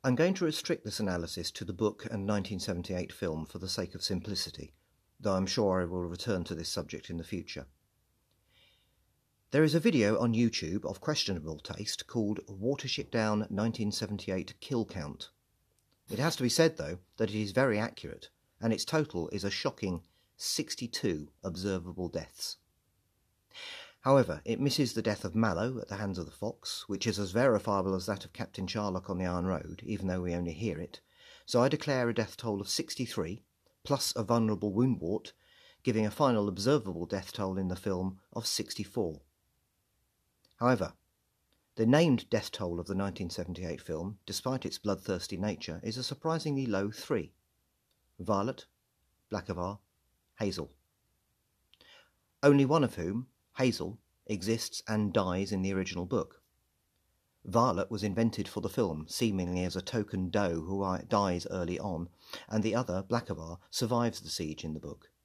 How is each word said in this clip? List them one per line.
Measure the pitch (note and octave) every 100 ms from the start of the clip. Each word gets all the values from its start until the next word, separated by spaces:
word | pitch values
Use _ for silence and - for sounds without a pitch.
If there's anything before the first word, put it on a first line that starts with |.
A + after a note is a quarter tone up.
I'm | C3+
going | B2+ E3+
to | F#3
restrict | E3+ D3+ - F3
this | G#2+ -
analysis | G#2 F2 E2 - E2+
to | -
the | -
book | F2+ G#2+ - -
and | G#2 G2
nineteen | G#2 F#2+ G2
seventy-eight | G2 F2+ F2 F2+ F2
film | - F2+ D#2 D#2+
for | F2+
the | F#2
sake | - F2
of | F2
simplicity, | - F#2 G#2 G2 - - D2 _ _ _ _ _
though | G#2
I'm | F#2+ F#2+
sure | - G2+ F#2
I | F2
will | F2+
return | F2 F2 - F#2+
to | E2+
this | E2 E2
subject | - D2+ D#2 -
in | E2
the |
future. | E2 F#2 - - C2+ _ _ _ _ _ _ _ _ _ _ _ _ _ _ _ _ _ _
There | C#3
is | D#3
a | D#3+
video | A3+ D#3+ G#2 A2
on | A#2
YouTube | A2+ A#2+ A2+ D#2 G2
of | D2+ F#2+
questionable | - D3+ - F2+ D#2 D#2
taste | - D#2+ G#2+ - -
called | A#2+ G#2 G#2 -
Watership | G2 A2 C#3 B2+ - -
Down | A#2+ A2 G#2+ G#2+
nineteen | F#2+ A2+ A2+ G#2+
seventy-eight | - G2+ G#2 - F#2+ - -
kill | - B2+
count. | G#2 F#2+ D2 - - _ _ _ _ _ _ _ _
It | G#2+
has | D3+ -
to |
be | B2
said, | - D#3+ D#3+
though, | D2+ F2+ _ -
that | A2
it | G#2+
is | G#2
very | F#2+ C3+ G#2
accurate, | A2+ - - - - _ _ _
and | A2+
its | A2
total | - D#3+ D3+ F2+ D#2+
is | G2+
a | G2
shocking | - C#3 - G2 F2 - _ _ _
sixty-two | - - - - A#2+ - A#2 D#2 D2+ _
observable | G2 F2 G2 F#2 E2+ E2+ F2
deaths. | E2+ D#2+ - - - _ _ _ _ _ _ _ _ _ - - - - _
However, | C3+ C#3 A2+ D#2
it | - A2+
misses | C#3 C3 C3
the | A#2
death | A2 G#2
of | F#2+
Mallow | F#2 A2+ F2 A#2 B2+
at | -
the | G2
hands | G#2 F2+
of |
the | D#2
Fox, | - G#2 - - - -
which | F#2+
is | A#2 F#2+
as | G2
verifiable | G2 C3+ G#2+ - G2 F#2+ F#2+
as | F#2
that | F#2+
of | -
Captain | - - - F#2
Charlock | A2 G#2 F#2 F#2
on | F2+
the | F2+
Iron | F2+
Road, | F2+ F2 - E2
even | - G#2+ F#2+
though | F#2
we | F2+
only | F2 F2
hear | D#2 A2 D#2
it, | F2 - _ _ - -
so | - B2
I | B2
declare | D3+ - C3+ A#2+
a |
death | A#2 G#2+ -
toll | A#2 G2+
of | G2
sixty-three, | - - - A#2+ - E2 G#2+ _ _ _ _
plus | - C#3+ -
a | -
vulnerable | G#2 A#2 A2 G#2 G#2+
wound | G2 B2+ A2+
wart, | E2 G2+ - - _ _ - _
giving | - A2 G#2+
a |
final | - C#3+ A#2 G#2
observable | F#2 G#2+ D3 G#2+ E2 E2+
death | G2 F#2
toll | - G2 F#2+
in | F#2
the | F2+
film | - F#2 F#2+ F#2+ _
of | - A2+
sixty-four. | - A2 - G2 - F#2 D2+ _ _ _ _ _ _ _ _ _ _ _ _ _ _
However, | A#2+ B2 E2 - _ _ _ _ _ _ _
the | -
named | A2+ C#3+ E3+ B2 -
death | A2 -
toll | - F#2 E2+
of | E2+
the |
nineteen | G2 G2 - F2+
seventy-eight | - F2+ E2+ F2+ D#2
film, | - D#2+ F2+ G#2
despite | - G2 - B2+
its | - -
bloodthirsty | G#2 F#2+ - F2+ - F#2
nature, | G#2 - - E2
is | - A2+
a |
surprisingly | B2+ D3 D#3+ D#3+ D#3 C#3 C3
low | G2 G2+
three. | - - B2 D#2+ _ _ _ _ _ _ _ _ _
Violet, | F#2 G2+ G#2+ C3+ - _ _ _ _ _ _
Blackavar, | G#2 F2+ F2 F2+ G2+ _ _ _ _ _ -
Hazel. | G#2 E2+ C#2+ _ _ _ _ _ _ _ _ _ _ _ - - _ _ _ _
Only | C#3+ C#3+
one | C3+ D#3+
of | B2+
whom, | - E2+ G#2+ C3 _ _ -
Hazel, | C3 - E2+ A2+ _ _ -
exists | G#2 F#2 A2+ - - -
and | G#2+ G#2
dies | G2 F#2 F2+ G2
in | G2+
the | F#2+
original | F#2+ F#2 F2+ F2+
book. | B2 - - _ _ _ _ _ _ _ _ _ _
Violet | - A2+ B2 F2+ F#2+
was | G#2+
invented | G#2+ F#2+ A2+ G#2+ G2
for | -
the | F#2+
film, | - G2+ D#2 D#2+
seemingly | - A#2 F#2+ F2 F2+
as | F2+
a | F#2
token | - A#2+ G#2 F#2+ F#2
doe | G2+ G2 E2+
who | D#2+ G2
i-, | G2 F#2 -
dies | G#2+ G2 F2 -
early | F#2+ E2+ F2+
on, | G2+ E2 F2 _ - - -
and | A2
the | G#2+ A2+
other, | B2+ F2+
Blackavar, | F#2+ A#2 - D#2+ E2 F2 _
survives | - A#2+ A#2+ A#2 -
the | -
siege | - D#2+ D#2
in | D#2+
the | D#2
book. | D2 C#2+ - _